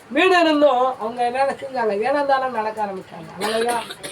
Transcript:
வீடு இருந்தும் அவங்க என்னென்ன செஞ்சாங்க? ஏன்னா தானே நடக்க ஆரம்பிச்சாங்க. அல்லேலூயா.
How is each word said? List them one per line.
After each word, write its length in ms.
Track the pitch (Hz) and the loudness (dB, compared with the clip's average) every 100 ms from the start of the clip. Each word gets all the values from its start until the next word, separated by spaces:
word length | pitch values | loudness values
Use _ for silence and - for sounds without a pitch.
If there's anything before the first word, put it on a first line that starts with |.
| - | -6
வீடு 320 | 262 381 359 | 2 4 6
இருந்தும் 600 | 330 302 285 247 254 240 | 4 6 4 4 2 -2
அவங்க 260 | 214 240 240 | -6 -2 -2
என்னென்ன 280 | 254 277 | 0 0
செஞ்சாங்க? 440 | - 269 262 220 202 | -2 -6 -4 -2 0
ஏன்னா 280 | 247 294 277 | 0 0 2
தானே 220 | 269 262 | 2 0
நடக்க 380 | 226 214 214 208 | -2 -4 -4 -6
ஆரம்பிச்சாங்க. 560 | 190 170 175 160 170 | -6 -12 -16 -16 -6
அல்லேலூயா. 360 | 208 226 233 240 - 196 185 | -4 -2 -2 -2 -6 -12 -14